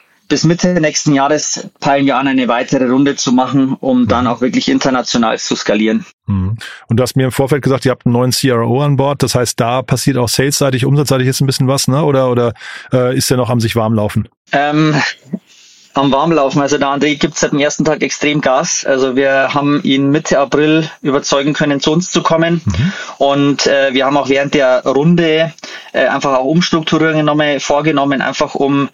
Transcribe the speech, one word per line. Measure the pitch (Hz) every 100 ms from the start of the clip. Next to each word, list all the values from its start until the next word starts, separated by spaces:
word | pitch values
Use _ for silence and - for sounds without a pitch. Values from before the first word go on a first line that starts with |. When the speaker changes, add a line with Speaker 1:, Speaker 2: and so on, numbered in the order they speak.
| _ _ -
Speaker 1:
bis | 143
Mitte | 156 175 180 180
nächsten | 151 143 -
Jahres | 139 139 151 - - - -
peilen | - 139 139
wir | 139
an, | 135
eine | 131 120
weitere | 120 123 135 123
Runde | 131 143 139
zu | -
machen, | 123 127 139 131 131
um | 135 127 120
dann | 120 123
Speaker 2:
Mhm. |
Speaker 1:
auch | 120
wirklich | 127 117 131
international | 135 135 127 117 123 113 117
zu | - 127
skalieren. | - 107 107 113 92 _ -
Speaker 2:
Mhm. | 98 92 110 - - -
Und | 113
du |
hast | 127 -
mir |
im | 131
Vorfeld | 120 135 147
gesagt, | 131 131
ihr | 127
habt | 123 -
einen |
neuen | 120 127
C | 120 139
R | 120 117
O | 123
an | 147 139
Bord. | 139 143
Das | 123
heißt, | 123 123 -
da | 117 127
passiert | 127 127 - 131
auch | 120
salesseitig, | - 135 143 139 131
umsatzseitig | 135 143 143 135 127
jetzt | 131
ein | 135
bisschen | - 131
was, | 135 -
ne? | 131
Oder, | 160 135 131
oder, | 120 120 117 - - -
äh, | 127 127 135
ist | -
der | 127
noch | 120
am | 123
sich | 110
warm | 117 110
laufen? | 113 104 - 101 _ -
Speaker 1:
Ähm, | 139 143 151 156 151 - - - - _ - - - _
am | - 139
Warmlaufen. | 135 160 160 135 147
Also | 139 147
der | 139
André | 139 151 147
gibt | 160 -
seit | 151
dem | 147
ersten | 147 -
Tag | 160 151
extrem | 139 - 147 147
Gas. | 143 131 175 - 147
Also | 135 131 127
wir | 135 135 131
haben | 143 143 147
ihn | - 135 139
Mitte | 147 - 131
April | 139 151 151 160 156 -
überzeugen | 151 135 - 139 139
können, | 147 151 139
zu | 156
uns | 156 180
zu | 175
kommen. | 165 160 165 170
Speaker 2:
Mhm. | - 85 156 - - -
Speaker 1:
Und, | 139 139 143 139 -
äh, | 139 139
wir | 127 131
haben | 143
auch | 127
während | 139 143
der | 147 131 127 -
Runde, | 135 156 175 165 156 160 - - - -
äh, | - 131
einfach | 131 143
auch | 131
Umstrukturierungen | 131 160 180 165 156 156 160 156 151
nochmal | 147 147 139
vorgenommen, | - 147 151 143 143 139
einfach | - - 147
um | - 139 139 139